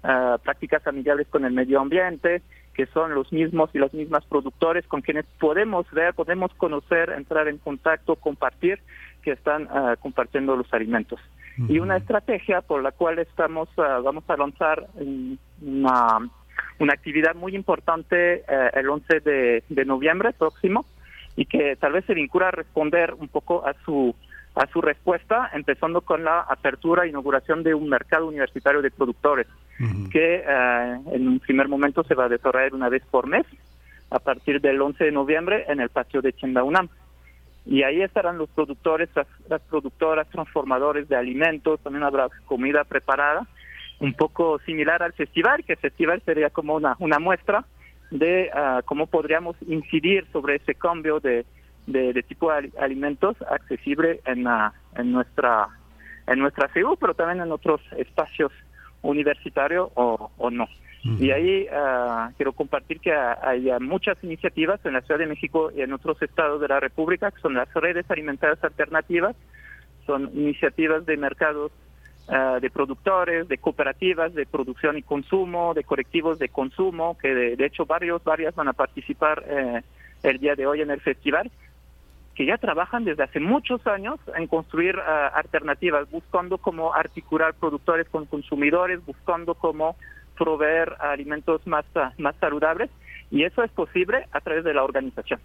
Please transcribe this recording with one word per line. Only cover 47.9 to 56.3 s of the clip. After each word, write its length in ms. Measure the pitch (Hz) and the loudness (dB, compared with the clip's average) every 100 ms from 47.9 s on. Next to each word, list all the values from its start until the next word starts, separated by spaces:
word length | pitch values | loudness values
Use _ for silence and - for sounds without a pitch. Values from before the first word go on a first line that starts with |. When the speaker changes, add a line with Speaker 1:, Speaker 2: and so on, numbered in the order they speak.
| - - | -20 -10
Speaker 1:
de, 400 | 143 160 185 180 143 | 0 2 2 0 0
ah, 260 | 139 127 - | 0 0 -2
cómo 200 | 143 156 | -4 0
podríamos 500 | 165 151 160 175 170 - | -2 0 -2 -2 -10 -6
incidir 580 | 160 - 160 165 196 185 | -6 -2 0 2 2 0
sobre 220 | 160 139 143 | -4 -2 -2
ese 180 | - | -2
cambio 460 | 135 175 170 156 151 | -2 -2 -2 -2 0
de, 260 | 143 120 120 - - - - | 2 0 -2 -18 -20 -18 -4
de, 260 | 135 127 | 0 0
de 100 | 123 | -2
tipo 260 | - - 165 | -4 -2 0
de 80 | 151 | 0
ali-, 160 | 139 - | -4 -4
alimentos 560 | 135 135 143 143 190 226 - | -4 -2 -4 0 -2 -2 -4
accesible 680 | 143 - 127 - 143 165 165 135 | -6 -4 -6 -4 0 0 0 -4
en, 220 | 123 123 | -2 0
ah, 260 | 117 107 - - - | 2 0 -2 -14 -4
en 160 | 123 | 0
nuestra, 560 | 123 120 - 127 113 101 - - - - - | 0 0 0 2 2 0 -6 -20 -20 -20 -14
en 140 | - | -2